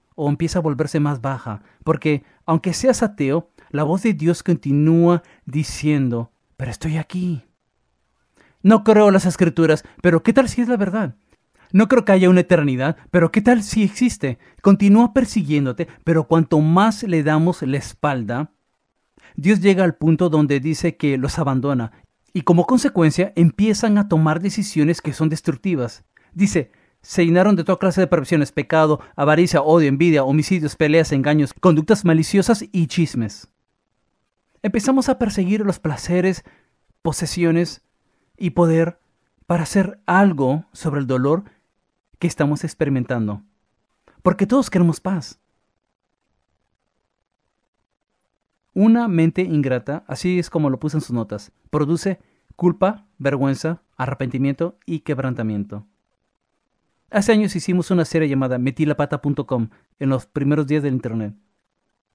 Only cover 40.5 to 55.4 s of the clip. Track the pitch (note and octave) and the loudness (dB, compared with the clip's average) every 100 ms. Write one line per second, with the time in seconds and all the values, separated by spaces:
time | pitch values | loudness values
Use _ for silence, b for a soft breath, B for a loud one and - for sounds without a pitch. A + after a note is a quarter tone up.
40.5 | D3 - - D#3+ C#3+ B2+ B2+ C#3 E3+ G3+ | -2 -6 -10 -6 -4 -2 0 0 0 -4
41.5 | b b _ _ _ _ _ F3 - C#3+ | b b _ _ _ _ _ -6 -2 -2
42.5 | D3 D#3+ - C#3+ C3+ A#2+ B2 G#2+ G2+ - | -2 -6 -4 -2 -2 -2 -4 -4 -6 -12
43.5 | _ _ _ _ _ _ b F#3 F#3 G3+ | _ _ _ _ _ _ b -2 -2 0
44.5 | C4 - F3+ F3 D#3 F#3+ F#3 - - _ | 0 0 0 0 0 -6 -8 -8 -18 _
45.5 | _ _ _ _ _ _ _ _ _ _ | _ _ _ _ _ _ _ _ _ _
46.5 | _ _ _ _ _ _ _ _ _ _ | _ _ _ _ _ _ _ _ _ _
47.5 | _ _ _ _ _ _ _ _ _ _ | _ _ _ _ _ _ _ _ _ _
48.5 | _ _ F#3 G#3+ A#3 A#3 E3 E3 E3+ F3+ | _ _ 0 4 4 2 0 0 0 -2
49.5 | D#3 C#3 B2 A#2+ D3+ - C3 F3+ F3+ E3 | -2 -2 -4 -6 -10 -10 -8 -4 -2 -2
50.5 | E3+ D3 C3 D3+ D3+ - A#2+ G#2+ G#2 - | -4 -2 -4 -4 -6 -6 -6 -6 -10 -14
51.5 | _ _ D3+ D3 E3 G3 F#3 _ _ _ | _ _ -4 -2 -2 -4 -8 _ _ _
52.5 | - F3 - F#3 G#3+ _ - C#3 C#3 C#3 | -4 -2 0 0 -2 _ -8 -4 -2 -2
53.5 | C3+ D#3+ E3+ _ - B2+ B2 C3 C3+ C#3 | -4 -6 -8 _ -10 -8 -6 -6 -4 -4
54.5 | C#3 E3+ - - D#3+ - C3+ C3 B2 | -2 -6 -8 -10 -8 -6 -6 -4 -6